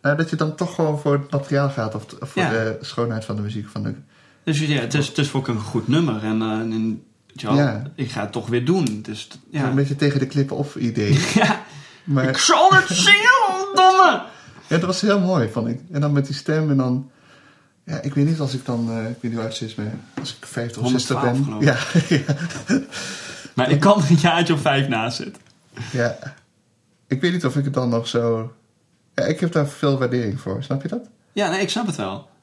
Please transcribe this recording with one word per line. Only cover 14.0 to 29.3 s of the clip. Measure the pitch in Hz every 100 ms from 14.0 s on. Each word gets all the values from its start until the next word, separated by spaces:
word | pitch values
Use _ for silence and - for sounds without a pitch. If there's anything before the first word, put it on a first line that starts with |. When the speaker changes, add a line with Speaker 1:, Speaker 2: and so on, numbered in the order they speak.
| 359 240 - - - - -
Speaker 1:
Ja, | 165
dat |
was | 180 170
heel | 107 101
mooi, | 92 175 110
vond | 123 113
ik. | 123 -
En | 147
dan | 147
met | 143 135
die |
stem | 139 - 156 156
en | 135
dan, | 127 127 131 _ _ - - _ _ _
ja, | - 156
ik | 143
weet | 139 147
niet | 160
als | 135
ik | 127
dan, | - 120 117
eh, | 113
ik |
weet | 110 120
niet | 120
hoe | 117
oud | 113
ze | -
is, | 107
maar | - 107 110 - -
als | - -
ik | -
vijftig | - 117 107
of | 123
zestig | 127 - 123
ben. | 123
Speaker 2:
Honderdtwaalf, | 127 143 107 139 123
geloof | - 170 -
ik. | 147 -
Speaker 1:
Ja, | 143 170 - -
<laughs> |
ja. | 269 - - - - - - -
Speaker 2:
Maar | - 127
ik | 143
kan | 196 208
er | 143
een | 165
jaartje | 170 165 170
of | 151
vijf | 151 139 139
naast | 113 117 -
zitten. | - - _ _ _ - 113
Speaker 1:
Ja. | 127 120 - 139 - _ _ _ _ _ _ _
Ik | 131
weet | 175
niet | 175
of | 143 143
ik |
het | 139
dan | 135 123
nog | 117 117
zo, | 120 117 113 113 - _ _ _ _ _
ja, | -
ik | -